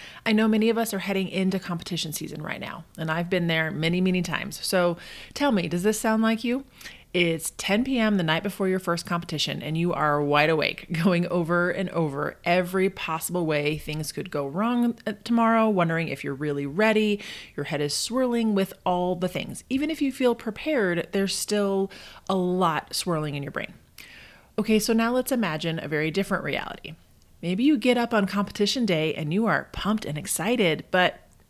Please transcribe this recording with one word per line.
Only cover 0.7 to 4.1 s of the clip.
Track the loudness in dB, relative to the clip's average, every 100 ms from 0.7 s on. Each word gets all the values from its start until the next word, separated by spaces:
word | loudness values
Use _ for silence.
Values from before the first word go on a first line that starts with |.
| 2
us | 0
are | -4
heading | -2 -2 -2
into | 0 0 0
competition | -4 -6 -4 -6 -4
season | -6 -8 -8
right | -8 -8
now, | -8 -12 -14 -8
and | -4
I've | -2 0
been | 0 2
there | 2 0
many, | 0 0 2
many | 4